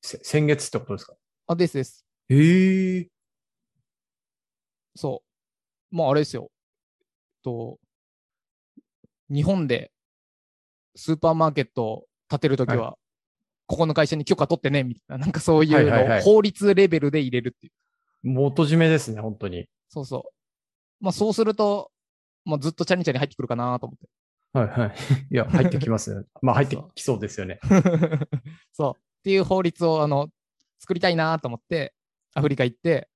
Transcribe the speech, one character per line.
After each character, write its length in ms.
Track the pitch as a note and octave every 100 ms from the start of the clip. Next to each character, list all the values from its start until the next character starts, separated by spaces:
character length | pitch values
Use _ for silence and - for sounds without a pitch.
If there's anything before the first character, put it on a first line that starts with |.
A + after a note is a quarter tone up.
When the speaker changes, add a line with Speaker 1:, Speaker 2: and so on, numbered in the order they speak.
Speaker 1:
せ-、 160 | - -
先 220 | - D3+ D3+
月 200 | C#3+ -
っ 40 |
て 80 | -
こ 60 | -
と 60 | G2+
で 20 |
す 60 | -
か？ 100 | _ _ _ _
Speaker 2:
あ、 80 | E3+
で 120 | F3
す 100 | C#3
で 60 | C3
す。 200 | - _ _ _
Speaker 1:
へ 60 | C3
ー。 720 | D#3 F3+ F#3+ F#3+ F#3 F#3 F3+ _ _ _ _ _ _ _ _ _ _ _ _ _ _ _ _ _ _ -
Speaker 2:
そ 280 | D3 C3 _ _ _ _ _ _ _
う。 40 | E3
ま 100 | D3+
あ、 40 |
あ 40 | C#3+
れ 60 |
で 40 | D3+
す 100 | B2
よ。 140 | - _ _ _ _ _ _ _ _ _
と、 360 | - A#2 A2+ - _ _ _ _ _ _ _ _ _ - _ _ _ _ _
日 140 | C#3+
本 240 | D3+ G3 D3+
で 240 | A#2+ - _ _ _ _ _ _ _ _ _ _ _
ス 180 | -
ー 40 | D#3+
パ 140 | E3
ー 20 |
マ 160 | D#3+ D#3+
ー 20 |
ケ 100 | D3
ッ 60 | C3
ト 120 | - A2
を 200 | A2 - _ _
建 100 | D3
て 100 | D3+
る 80 | C3
と 80 | B2+
き 40 |
は、 40 | A#2+
Speaker 1:
は 140 | A2+
い。 20 | - _ _ _ _ _ _ _
Speaker 2:
こ 100 | -
こ 80 | E3
の 80 |
会 140 | D3+ D3+
社 80 | D#3
に 80 | D3
許 100 | F#3+
可 120 | D3+
取 100 | E3
っ 40 |
て 80 | C#3
ね、 140 | C#3+
み 120 | B2+ A#2+
た 60 |
い 20 | _
な、 160 | C3+ D3
な 20 |
ん 40 |
か 80 | D#3+
そ 200 | - D#3+
う 60 | D#3
い 20 |
う 40 |
の 60 | D3+
を 20 |
Speaker 1:
は 60 | A#2+
い 40 |
は 100 | A#2 G#2
い 40 |
は 80 | A2+
い。 20 |
Speaker 2:
法 180 | C3 G#3+
律 320 | G#3 - G3+
レ 140 | F#3+ G3
ベ 120 | E3
ル 120 | C#3+
で 80 | D3+
入 120 | C3+
れ 100 | B2
る 80 | B2 -
っ 40 |
て 80 | -
い 20 |
う。 40 | _ _ _ _ _
Speaker 1:
元 420 | - B2+ C#3 C#3 D3+
締 120 | D#3+
め 120 | E3
で 80 | D#3+
す 160 | C3+
ね、 80 | G#2+
本 140 | A2+ G#2
当 100 | G2+
に。 200 | F2+ - _ _
Speaker 2:
そ 120 | D#3
う 40 | C3
そ 260 | C3 - _ _ _ _ _ _ _
う。 20 |
ま 60 | F#3+
あ、 20 |
そ 180 | F3 G#3
う 40 |
す 100 | G#3+
る 100 | A3
と、 380 | G#3+ G#3 G3+ - _ _ _ _ _ -
ま 100 | D3+
あ、 40 |
ず 100 | C#3
っ 20 |
と 120 | D#3+ F3
チ 80 |
ャ 20 | F3+
リ 60 |
ン 20 |
チ 60 | E3
ャ 40 |
リ 40 | B2+
ン 20 |
入 60 | C#3+
っ 40 |
て 60 | -
く 60 |
る 60 | B2
か 80 | A#2+
な 240 | B2 B2
と 60 | B2+
思 100 | -
っ 40 |
て。 100 | - _ _ _ _
Speaker 1:
は 100 | C3+
い 40 | A2
は 200 | - A2+
い。 80 | -
<laughs> 340 | - C#3 -
い 40 | C3
や、 100 | A2
入 160 | E3+ D#3+
っ 40 |
て 80 | E3
き 100 | A#2+
ま 100 | A2
す 160 | - G2+
ね。 80 | -
Speaker 2:
<laughs> 80 | -
Speaker 1:
ま 120 | C3
あ、 20 | A#2+
入 100 | C#3
っ 20 |
て 100 | - D3 -
き 60 |
そ 120 | - A2+
う 40 |
で 80 | G2
す 100 | -
よ 60 | F#2
ね。 140 | F2+ -
Speaker 2:
そ 100 | F#3+
う 40 |
そ 80 | F3+
う。 300 | E3 D#3+ D#3 - C#3 C#3+
<laughs> 240 | D#3+ _
そ 160 | _ D3
う。 40 | B2+
っ 40 | _ _
て 60 | -
い 60 | F#3+
う 60 |
法 180 | F3+ F#3+
律 240 | F3 - E3+
を、 160 | D#3+
あ 60 | D3
の、 220 | C#3 D#3 _ _ _ _ _
作 140 | -
り 60 | F3
た 100 | F#3+
い 60 | E3
な 220 | D#3+ E3
と 80 | -
思 100 | A#2
っ 40 |
て、 320 | _ E3+ C3+ _ _ _ _
ア 80 | -
フ 80 | C#3+
リ 60 | C#3
カ 80 |
行 100 | B2+
っ 40 | A#2
て 320 | E3+ D3+ -